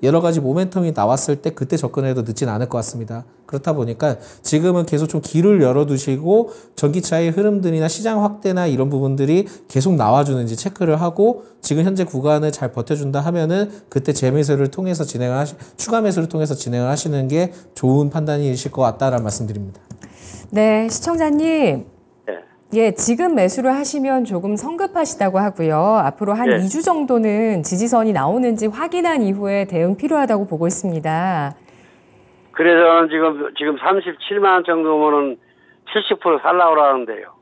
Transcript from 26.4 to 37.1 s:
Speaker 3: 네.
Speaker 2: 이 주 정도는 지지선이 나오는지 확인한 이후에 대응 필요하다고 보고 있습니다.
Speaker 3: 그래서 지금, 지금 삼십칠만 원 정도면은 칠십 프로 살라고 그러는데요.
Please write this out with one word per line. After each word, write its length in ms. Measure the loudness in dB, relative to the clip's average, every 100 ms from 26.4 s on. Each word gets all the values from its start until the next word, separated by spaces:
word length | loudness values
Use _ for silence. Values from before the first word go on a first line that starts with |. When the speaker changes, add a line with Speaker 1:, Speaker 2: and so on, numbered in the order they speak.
| 2
Speaker 3:
네. 160 | 2
Speaker 2:
이 40 | 0
주 140 | -2
정도는 800 | 0 0 2 2 2 0 0 0
지지선이 500 | -2 -2 0 2 2
나오는지 520 | 0 0 0 0 0 -2
확인한 560 | -4 -6 -2 0 0
이후에 440 | 0 -2 -2 -2 -2
대응 300 | 0 0 0
필요하다고 500 | 0 0 2 0 -2
보고 200 | -2 -2
있습니다. 880 | -2 -2 -4 -2 -2 0 -2 -4 -8 _ -20 -20 _ _ _ _ _ _ 0
Speaker 3:
그래서 520 | 4 6 6 6 4
지금, 440 | 2 0 -2 -6 -4
지금 180 | -4 -2
삼십칠만 760 | 0 0 -2 -10 -6 0 2
원 120 | 2
정도면은 720 | 2 0 2 2 2 2 0 -4 _ _ _ _ -6
칠십 300 | -4 -2 -2
프로 160 | 2 0
살라고 360 | 2 4 4
그러는데요. 520 | 6 4 2 -2